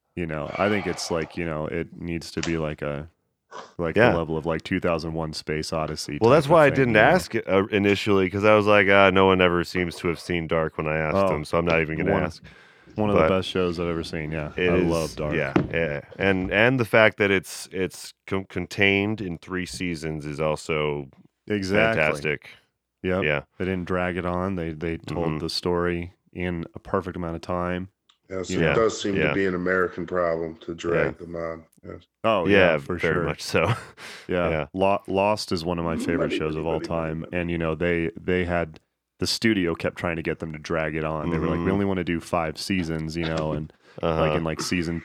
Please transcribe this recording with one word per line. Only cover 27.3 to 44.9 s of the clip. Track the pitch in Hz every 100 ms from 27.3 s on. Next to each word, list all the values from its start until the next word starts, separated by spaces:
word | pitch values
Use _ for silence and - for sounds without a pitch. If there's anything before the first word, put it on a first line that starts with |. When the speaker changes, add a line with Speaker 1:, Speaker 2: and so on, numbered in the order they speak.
| 82
Speaker 1:
of |
time. | - 90 90 90 95 _ _ _ -
Speaker 3:
Yes, | 95 90
Speaker 1:
You | 92
Speaker 3:
it |
Speaker 1:
know? | 80
Speaker 3:
does | 113 110 110
seem | 104
Speaker 2:
Yeah. | 95 76
Speaker 3:
to |
be | 95 95
an |
American | 87 90 92 87 - 85
problem | 92 85 82 82 80
to | -
drag | 82 85 82 73 80
Speaker 2:
Yeah. | 85
Speaker 3:
them | 85
on. | 82 82 80 _ 90
Yes. | 87 _ _
Speaker 1:
Oh, | 113 101 87
Speaker 2:
Yeah, | 98 90
Speaker 1:
yeah, | 76
for | 69 87
Speaker 2:
very | 85
Speaker 1:
sure. | 85
Speaker 2:
much | 76 71
so. | - 85 90 117 - -
<laughs> | - - -
Speaker 1:
Yeah. | 90 85
Speaker 2:
Yeah. | 78 71
Speaker 1:
Lo-, | 95 98 101 -
Lost | 95 101 107 -
is | 90
one | 82 85
of |
my | 82 80
favorite | - 90 80
Speaker 3:
Money, | 78
Speaker 1:
shows | 78 78
Speaker 3:
money, |
Speaker 1:
of | 80
all | 80
Speaker 3:
money, | 85
money, | 82 80
Speaker 1:
time. | 80
Speaker 3:
money. | -
Speaker 1:
And, | 87 85
you | 85
know, | 80 78
they, | 85 85 82 -
they | 85 90
had, | 87 87 80 78 _ _ _ -
the | -
studio | - 113 101 85 82
kept | 90 -
trying | 87 82
to |
get | 80 78
them | 82
to | 78
drag | 73 82 78 78
it |
on. | 78 80 85
They | 82
were | 80
like, | 80
"We |
Speaker 2:
Mm-hmm. | 90
Speaker 1:
only | 98 98
wanna | 92
do | 87 85
five | - 87 80 76
seasons," | - 95 82 80 78 82
you |
know, | 80 80 78
and | 76 78 _ _ -
Speaker 2:
Uh-huh. | 85 80
Speaker 1:
like, | 80 76
in, |
like, | 80 78
season, | - 92 82